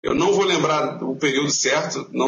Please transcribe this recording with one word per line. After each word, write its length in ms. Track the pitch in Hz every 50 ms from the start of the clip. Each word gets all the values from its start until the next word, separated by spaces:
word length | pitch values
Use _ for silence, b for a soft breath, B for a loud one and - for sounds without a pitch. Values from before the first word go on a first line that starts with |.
| -
Eu 100 | - 127
não 200 | 147 170 196 196
vou 120 | 190 196
lembrar 580 | 185 175 156 147 156 156 151 - - - - -
o 120 | 131 131
período 340 | 135 151 143 135 139 143 143
certo, 580 | - - - 127 135 156 - - - 135 135 -
não, 160 | 127 127 131